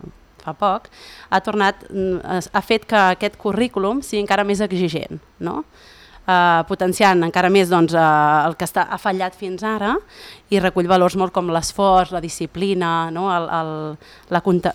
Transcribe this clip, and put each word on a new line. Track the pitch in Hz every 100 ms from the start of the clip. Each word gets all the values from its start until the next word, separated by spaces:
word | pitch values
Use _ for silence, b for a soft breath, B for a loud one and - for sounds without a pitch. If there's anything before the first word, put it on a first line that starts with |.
| 160 - _ _
fa | - 156
poc, | 208 202 - B B B B
ha | 190 190
tornat, | 208 196 202 -
mm, | 196 190 180 - 180 165
ha | 208 -
fet | 226 -
que | 220 190
aquest | 180 208 -
currículum | 214 196 240 202 190 254
sigui | 269 214
encara | 202 196 202
més | 196 208
exigent, | 180 180 156 - 156 - _
no? | 170 277 311 B B B B B -
Eh, | 185 175 170 160
potenciant | 196 180 180 202 180 170
encara | 175 185
més, | 196 180
doncs, | 175 165
eh, | 165 160 151 151 151 151
el | 165
que | 180
està, | - 175
ha | 190
fallat | 214 190 185 -
fins | 196 185
ara | 220 220 202 302 - B B B _
i | 202
recull | 185 185 175
valors | 185 180 185
molt | 185 190
com | 175
l'esforç, | 165 160 - 196 185 175 180
la |
disciplina, | 165 - 165 - 196 190 170 165 165
no? | 160 190
El, | 175 165 170
el, | 160 156 156 151 B B -
la | 180
conta-, | 190 180 175